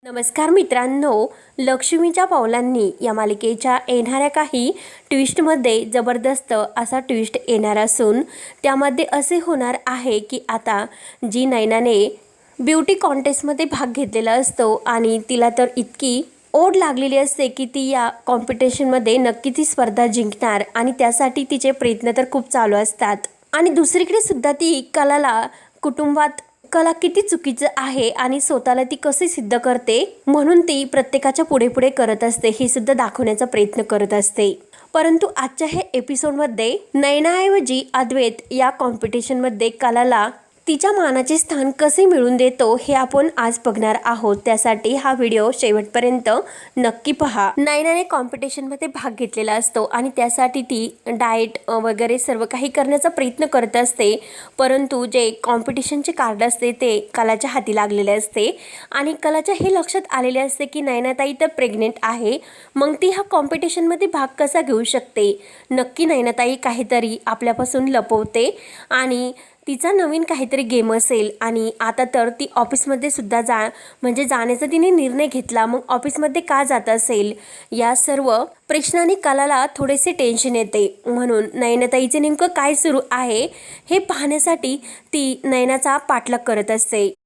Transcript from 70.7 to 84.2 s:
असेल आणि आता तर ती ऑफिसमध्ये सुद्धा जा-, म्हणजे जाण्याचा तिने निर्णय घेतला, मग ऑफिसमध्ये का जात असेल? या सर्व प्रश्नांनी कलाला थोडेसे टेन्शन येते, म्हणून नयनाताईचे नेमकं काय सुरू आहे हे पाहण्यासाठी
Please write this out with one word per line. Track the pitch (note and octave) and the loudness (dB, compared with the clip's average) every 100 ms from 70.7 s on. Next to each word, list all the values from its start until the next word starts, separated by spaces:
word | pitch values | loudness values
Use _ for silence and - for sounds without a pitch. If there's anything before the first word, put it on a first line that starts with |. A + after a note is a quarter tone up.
| B3 A3 | 0 2
असेल | A3+ A3+ B3 G#3+ - | 2 2 0 -2 -4
आणि | A3+ A3+ A3 A3 | -4 -2 -2 -4
आता | C4 - | -4 -2
तर | B3+ B3+ A#3 | 0 0 0
ती | A#3+ C#4+ - | -2 -4 -2
ऑफिसमध्ये | A3+ C4+ C#4+ C4+ C#4+ | 0 0 -2 -2 -2
सुद्धा | C#4 G#3 A#3 | -4 -2 -2
जा-, | A#3 A3+ A3 - - - | 0 -2 -2 -6 -20 -6
म्हणजे | B3 A#3+ C4+ | -2 -2 0
जाण्याचा | B3+ A#3 A#3+ D4 | 0 0 -2 0
तिने | D#4+ F4 | 2 4
निर्णय | F#4 C4+ B3 D4+ | 4 2 0 -2
घेतला, | B3+ - A#3 A3+ | -2 -4 -2 0
मग | B3 A#3+ | -2 -2
ऑफिसमध्ये | B3 C#4+ C#4 D4+ C#4+ | -4 -2 -2 -2 -2
का | E4+ C#4 | 0 0
जात | C4+ B3+ A3+ | 2 0 0
असेल? | A3+ - A3 G#3 G#3+ - - - | 0 0 0 0 -4 -16 -20 -10
या | A3+ A#3 B3+ | -2 0 2
सर्व | - C#4 C4+ A3+ D4+ - _ | 0 0 2 0 0 -10 _
प्रश्नांनी | D4+ C#4+ E4+ E4+ G4 | -2 0 0 2 2
कलाला | D#4+ C4+ C#4 C#4 C#4 C#4 | 0 2 2 2 0 -2
थोडेसे | C4+ C#4 F4+ | -2 0 0
टेन्शन | F4 B3 A#3 C4 A#3+ | 0 0 0 0 0
येते, | A3 G#3+ G3 - - | -2 0 0 -2 -6
म्हणून | A#3+ B3 A3 G#3+ | -2 0 0 -2
नयनाताईचे | A#3 A#3+ A#3+ B3 B3+ C4 D4+ | -2 0 2 2 0 2 0
नेमकं | D4+ D4+ F4 | 0 2 0
काय | F4 C#4 | 2 0
सुरू | D4 E4 C4+ C4+ | 2 2 0 -2
आहे | B3+ B3 A3 D#4 - - - - | -4 -2 -2 -4 -8 -20 -20 -2
हे | F#4 | -2
पाहण्यासाठी | G4 E4 | -2 -4